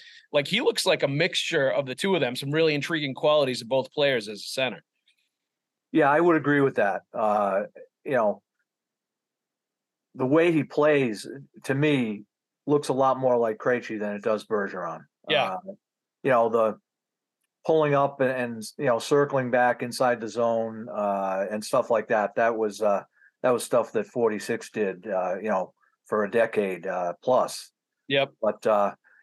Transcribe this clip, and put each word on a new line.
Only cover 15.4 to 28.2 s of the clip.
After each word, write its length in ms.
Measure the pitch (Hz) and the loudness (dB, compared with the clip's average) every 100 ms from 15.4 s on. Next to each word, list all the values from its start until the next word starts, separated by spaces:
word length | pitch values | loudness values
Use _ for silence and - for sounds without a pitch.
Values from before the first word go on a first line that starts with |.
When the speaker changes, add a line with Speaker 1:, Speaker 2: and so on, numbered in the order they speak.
| 190 | 0
Speaker 2:
Uh, 40 | 185 190 202 _ _ _ _ | -4 -10 -16 _ _ _ _
you 100 | 135 | 2
know, 180 | 123 117 | 2 4
the 280 | 117 110 104 _ _ _ _ _ _ _ _ - | 2 0 -2 _ _ _ _ _ _ _ _ 0
pulling 300 | 160 151 143 | 2 4 4
up 260 | 139 143 | 2 0
and, 100 | 127 | 0
and, 320 | 127 120 113 107 - | 0 -4 -6 -12 -4
you 80 | 135 | 0
know, 140 | 113 | 0
circling 500 | - 143 143 139 123 | 2 2 2 0 0
back 320 | 123 123 120 | 4 4 2
inside 400 | 123 113 127 117 | -4 0 0 0
the 60 | 110 | -4
zone, 600 | 113 117 113 113 110 120 104 | -2 0 0 -4 -8 -10 -4
uh, 500 | 101 98 95 95 98 | -2 -2 -2 -2 -4
and 140 | 107 - | -6 -2
stuff 240 | 131 - | -2 0
like 200 | 110 107 | 0 0
that, 260 | 110 101 - | 0 0 0
that 200 | 113 113 | 0 0
was, 260 | 107 101 | -4 -2
uh, 200 | 104 98 - _ _ _ | 0 0 -4 _ _ _
that 80 | 131 | -2
was 120 | 120 | 0
stuff 280 | - 120 107 | 0 0 0
that 160 | 113 101 | -4 -4
forty-six 640 | 127 113 104 - 113 - | 0 0 0 -4 -6 -6
did, 340 | 110 98 90 104 | -4 -2 -4 -4
uh, 280 | 95 90 95 | -4 -2 -4
you 100 | 107 | -2
know, 240 | 95 90 _ _ _ - | -2 -4 _ _ _ -4
for 160 | 107 | -2
a 80 | 98 | 0
decade, 560 | 113 113 107 98 90 85 | 2 0 0 -2 -2 -6
uh, 260 | 90 87 85 | -4 -4 -4
plus. 480 | - 123 - - - _ _ _ - | 0 2 0 -4 -16 _ _ _ -4
Speaker 1:
Yep. 260 | 135 | -2